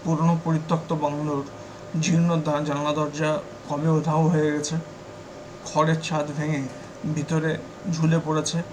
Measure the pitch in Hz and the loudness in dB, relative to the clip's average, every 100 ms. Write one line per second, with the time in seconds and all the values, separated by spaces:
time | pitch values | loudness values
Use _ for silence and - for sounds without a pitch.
0 | - 156 165 170 165 160 - 165 - 156 | 0 2 4 4 2 0 2 -2 0 -2
1 | 147 147 151 147 139 - - - - 170 | 0 -2 -2 -2 -4 -12 -16 -16 -6 -2
2 | 156 165 170 165 156 147 147 143 147 151 | 2 4 4 4 2 0 0 0 0 0
3 | 151 143 156 156 - - - 147 160 156 | 0 0 0 0 -4 -14 -6 0 4 4
4 | 165 151 160 160 151 147 151 160 - - | 4 4 4 4 4 2 -2 -4 -4 -14
5 | - - - - - - - 160 160 160 | -16 -16 -16 -16 -16 -14 -4 2 4 2
6 | - 160 147 143 151 147 131 - - - | 0 -2 -2 -2 -2 -2 -2 -8 -14 -8
7 | 151 156 143 160 156 160 - - - 160 | -4 -2 0 0 2 -2 -6 -10 -4 2
8 | 160 165 151 156 151 170 175 | 4 4 4 0 0 -2 -4